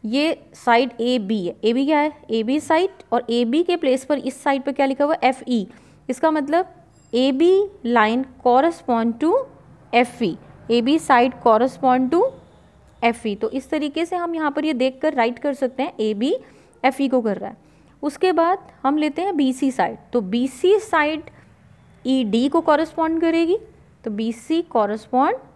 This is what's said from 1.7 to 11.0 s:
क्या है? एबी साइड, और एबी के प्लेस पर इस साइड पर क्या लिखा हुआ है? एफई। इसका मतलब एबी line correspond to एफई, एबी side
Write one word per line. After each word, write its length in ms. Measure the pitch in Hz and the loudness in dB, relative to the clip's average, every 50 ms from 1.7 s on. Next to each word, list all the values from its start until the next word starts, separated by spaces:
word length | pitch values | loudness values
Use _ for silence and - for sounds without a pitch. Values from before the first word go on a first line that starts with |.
| 233 262 277 | 0 0 0
क्या 140 | 277 311 294 | 2 2 2
है? 120 | 294 311 294 - - - | 2 0 -4 -8 -8 -4
एबी 280 | 226 226 220 226 269 302 | -4 -2 0 0 -2 -2
साइड, 280 | 294 - 320 320 370 381 - - - _ | 0 0 2 2 2 0 -4 -10 -6 _
और 140 | 233 247 240 - | -2 -2 -2 0
एबी 320 | 233 240 240 226 247 320 349 | 0 0 0 2 2 0 2
के 120 | 370 349 | 0 -2
प्लेस 280 | 339 330 262 254 262 262 | 0 2 0 0 0 0
पर 120 | - 294 269 | -2 -4 -2
इस 220 | - 262 - - - | -2 -8 -10 -4 -2
साइड 200 | 294 277 269 269 | 0 0 0 -2
पर 80 | 285 | -4
क्या 140 | 277 - 277 | -2 0 0
लिखा 200 | 269 269 - 285 | 0 2 0 0
हुआ 80 | 294 320 | 0 0
है? 160 | - - 254 | 2 2 0
एफई। 380 | 262 - - 247 247 226 185 - - - - - - - _ - | 0 0 -4 -2 -2 -2 -2 -6 -12 -20 -20 -20 -20 -18 _ -8
इसका 220 | 254 - - 320 | -4 0 0 0
मतलब 420 | 311 302 269 285 311 349 370 - - - - _ _ _ _ _ - | 0 0 -2 0 0 -2 -2 -2 -10 -20 -20 _ _ _ _ _ 0
एबी 400 | 240 254 277 269 262 330 359 381 392 415 392 - - - | 2 2 2 2 4 4 4 4 4 2 -2 -6 -8 -4
line 360 | 233 240 233 214 214 233 254 262 - - - | 0 4 4 4 4 2 -2 -4 -6 -12 -4
correspond 760 | - 247 240 262 285 339 330 - - - 240 226 226 233 226 | 0 2 4 4 4 2 0 -2 -4 -2 -2 0 0 -2 -2
to 160 | 233 294 330 403 554 508 - - - - - - - - - - | 0 0 0 0 0 -2 -4 -14 -20 -20 -20 -20 -20 -12 0 2
एफई, 440 | 240 240 240 - - 233 180 160 - - - - - - - | 2 2 2 -2 -4 -4 -4 -4 -6 -14 -20 -20 -20 -4 0
एबी 260 | 226 240 226 262 294 | 0 2 2 2 0
side 340 | 320 | 0